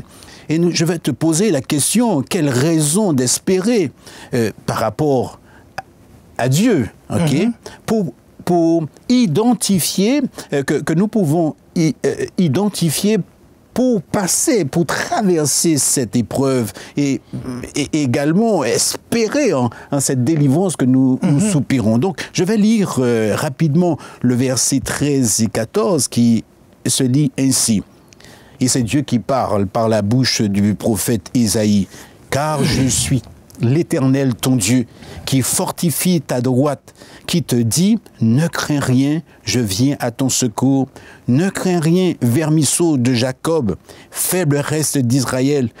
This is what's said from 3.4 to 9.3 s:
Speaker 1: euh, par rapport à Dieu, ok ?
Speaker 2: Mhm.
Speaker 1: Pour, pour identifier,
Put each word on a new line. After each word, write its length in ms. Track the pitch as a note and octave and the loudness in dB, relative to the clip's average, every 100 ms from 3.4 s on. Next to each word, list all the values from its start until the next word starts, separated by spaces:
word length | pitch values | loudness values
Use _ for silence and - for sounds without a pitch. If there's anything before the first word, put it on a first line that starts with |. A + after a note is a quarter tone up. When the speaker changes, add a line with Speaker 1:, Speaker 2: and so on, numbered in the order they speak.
| - F#3 F3+ A#3+ D#3+ - - - - | 0 0 2 0 0 -6 -20 -20 -6
Speaker 1:
euh, 180 | B2 A2 - - | -2 -2 -4 -8
par 120 | G2+ | -4
rapport 640 | A2 G#2+ D3+ C3 G2 - - - - - - _ - - - - | -4 -2 0 0 -2 -10 -20 -20 -18 -18 -18 _ -20 -20 -16 -4
à 100 | B2 | 0
Dieu, 400 | C#3+ A#3+ F3+ G#2 - - | 2 2 2 -2 -8 -6
ok ? 240 | A2 D#3+ | -2 0
Speaker 2:
Mhm. 200 | D3 A3+ A#3 - - - | 0 0 -4 -14 -16 -2
Speaker 1:
Pour, 280 | A3 F3+ - _ - - | -2 -2 -8 _ -12 0
pour 400 | F3 E3 E3 D3+ - - | 2 4 2 -2 -12 0
identifier, 1120 | B3 A3+ | 2 4